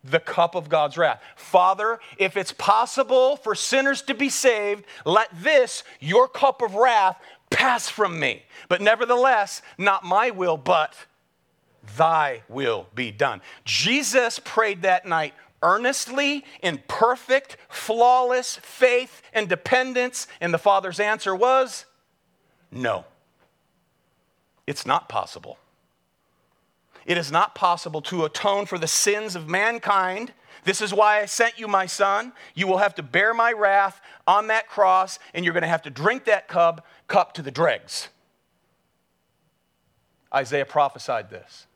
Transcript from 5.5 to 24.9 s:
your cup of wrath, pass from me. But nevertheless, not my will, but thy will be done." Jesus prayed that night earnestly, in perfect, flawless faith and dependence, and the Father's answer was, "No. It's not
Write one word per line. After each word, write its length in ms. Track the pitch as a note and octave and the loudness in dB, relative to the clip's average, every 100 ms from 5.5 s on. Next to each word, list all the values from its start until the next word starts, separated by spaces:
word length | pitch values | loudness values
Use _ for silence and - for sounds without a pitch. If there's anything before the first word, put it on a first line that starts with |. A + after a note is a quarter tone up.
| D4 A#3+ - - - | 2 2 -4 -14 -14
your 280 | D3 G3+ B3+ | 0 4 2
cup 340 | - C#4 B3+ | 2 0 0
of 140 | A3+ G3 | -4 2
wrath, 460 | B3 A3 F#3+ F#3 - - _ | 2 4 2 -2 -18 -20 _
pass 400 | - B3 A#3+ - | 0 0 0 -4
from 300 | - G3+ E3 | -2 -2 0
me. 260 | C#3 G#2+ _ - - | -4 -4 _ -20 -4
But 140 | F3 | 2
nevertheless, 800 | G3+ A3 A#3+ B3 C4 A#3 G3 - - - | 2 2 2 2 4 2 -2 -8 -18 -2
not 260 | G3 G3 | 0 0
my 280 | F#3 F#3+ A#3+ | 0 0 0
will, 260 | G3 F3+ D#3+ | -2 -2 -2
but 380 | C3+ F3 D#3 - - _ _ _ _ _ _ _ G#2 G#2+ | 2 0 0 -8 -20 _ _ _ _ _ _ _ -18 0
thy 460 | D#3+ D#3+ D3 A#2 _ | 2 2 0 -4 _
will 400 | B2 C3 G#2+ F#2 G#2 | -6 -2 -4 -6 -10
be 160 | A#2+ | -10
done." 300 | G#2 C#3 G2+ - - - | -4 -4 -4 -16 -18 -6
Jesus 760 | - D#3 C4+ C4 B3 A#3 - | -4 0 -2 0 0 -2 -6
prayed 440 | - - A3 G3 | -4 -2 -2 0
that 220 | F#3 F3+ F3+ | 0 0 0
night 280 | E3 D3+ - _ _ | -4 -4 -10 _ _
earnestly, 840 | E3 G3 B3 C4+ - C4 C#4+ C#4+ - - | 0 2 0 -4 -6 -2 -2 -4 -10 -6
in 200 | F#3 D3 - | -6 -6 -10
perfect, 680 | - A3+ B3 - C4+ C4+ - _ | 2 2 2 -2 -2 -2 -20 _
flawless 880 | - - A3+ A#3+ B3+ B3+ B3+ B3 - | -14 -6 2 4 4 2 -2 -4 -12
faith 640 | - - B3+ B3 B3+ - - | -16 2 2 2 -4 -16 -6
and 160 | A3 G3+ | -4 -2
dependence, 800 | F3+ - B3+ C4 B3 B3 - - - | -4 2 0 2 -2 -4 -6 -14 -8
and 140 | F3 | -2
the 40 | E3 | 0
Father's 440 | G#3 G3 F#3+ E3+ | 4 2 0 -4
answer 340 | G#3 G#3+ G3 F#3 | -2 0 -2 0
was, 480 | B3 C4 C4 - - _ _ _ _ _ _ _ _ | 2 2 0 -6 -18 _ _ _ _ _ _ _ _
"No. 320 | A#2+ B2 F#2+ - _ _ _ _ _ _ _ _ _ _ _ _ _ _ _ - | -6 -4 -4 -8 _ _ _ _ _ _ _ _ _ _ _ _ _ _ _ -12
It's 200 | C#3+ | -10
not 240 | A#2 | -2